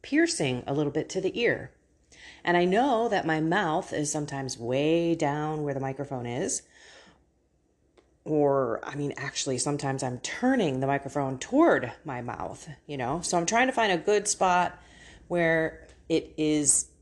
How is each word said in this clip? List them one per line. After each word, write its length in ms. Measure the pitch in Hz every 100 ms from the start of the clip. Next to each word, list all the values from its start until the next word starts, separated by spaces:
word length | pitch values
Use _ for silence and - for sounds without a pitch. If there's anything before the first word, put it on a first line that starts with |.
piercing 600 | - 294 339 - 147 123 -
a 80 |
little 180 | 143 147
bit 160 | 147 -
to 100 | 190
the 180 | 185 -
ear." 340 | 233 131 - _ _ _ _ - - -
And 140 | - 175
I 80 |
know 440 | 180 196 277 226 233
that 180 | 196 165
my 140 | 156
mouth 520 | 160 185 180 160 180
is 200 | - 147
sometimes 460 | 156 147 139 131 -
way 560 | 117 131 151 165 170
down 480 | 165 151 147 151 156
where 120 | 147
the 60 | 135
microphone 460 | 135 135 139 131 120
is. 360 | 120 196 - _ _ - - - _ _ _ _ _ _ _ _ _ _ _
Or, 560 | - 156 143 139 127 110
I 120 | -
mean, 180 | 143 143 -
actually, 420 | 135 - - 127
sometimes 440 | 147 143 143 135
I'm 160 | 131 123
turning 600 | - - 254 262 175 131
the 60 | 135
microphone 520 | 139 135 147 135 131
toward 540 | - 269 330 151 120 -
my 180 | 156 123
mouth, 460 | 120 82 87 - - 139 -
you 100 | 143
know? 240 | 120 160
So 140 | 165 180
I'm 80 |
trying 220 | 170 226 262
to 60 |
find 200 | 254 220
a 60 | 175
good 280 | - 208 202
spot 520 | - 190 180 175 - - - - - -
where 580 | 175 165 160 160 - - - -
it 240 | 160 160 -
is 480 | 151 151 143 - - _